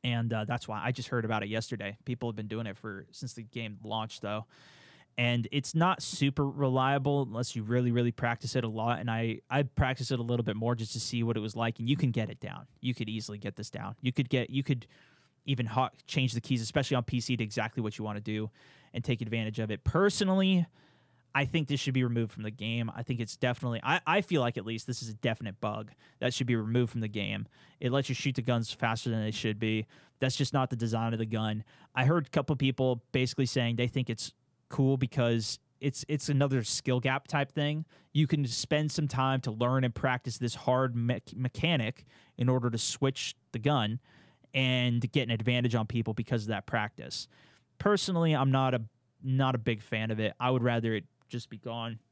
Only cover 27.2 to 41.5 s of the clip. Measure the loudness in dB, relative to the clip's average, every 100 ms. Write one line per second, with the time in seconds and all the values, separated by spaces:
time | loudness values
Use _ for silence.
27.2 | -4 -6 -8 _ -20 _ 0 0 0 -2
28.2 | -2 0 2 0 0 0 0 0 -2 -2
29.2 | -2 -2 -4 -2 0 0 -2 -14 -20 _
30.2 | -2 0 0 2 0 0 0 0 0 -2
31.2 | -2 -2 -2 -4 -8 -20 -6 2 4 4
32.2 | 2 -2 0 2 2 2 2 0 _ 0
33.2 | 0 0 0 2 0 0 0 0 -4 -4
34.2 | -8 _ _ _ _ 2 2 4 0 2
35.2 | 4 2 0 -8 _ _ -4 -4 -4 -4
36.2 | 0 2 4 2 0 -2 0 2 2 -2
37.2 | 0 -2 0 0 -2 -2 -6 -14 _ 2
38.2 | 4 2 0 -2 0 2 2 0 0 2
39.2 | 2 2 -2 0 2 4 2 2 0 0
40.2 | -4 -4 -4 -2 2 4 4 2 0 0
41.2 | -4 -6 -6